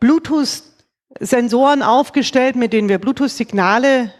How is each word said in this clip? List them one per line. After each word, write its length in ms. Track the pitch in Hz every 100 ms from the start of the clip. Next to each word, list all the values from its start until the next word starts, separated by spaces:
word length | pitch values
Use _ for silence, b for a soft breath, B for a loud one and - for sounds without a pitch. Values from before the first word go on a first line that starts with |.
Bluetooth-Sensoren 1800 | 233 320 320 302 277 - - _ _ _ _ - 202 247 240 233 269 285
aufgestellt, 720 | 233 247 285 285 233 262 254 247
mit 180 | 233
denen 160 | 220 208
wir 80 | 190
Bluetooth-Signale 1120 | 202 269 277 - 220 202 185 220 277 262 226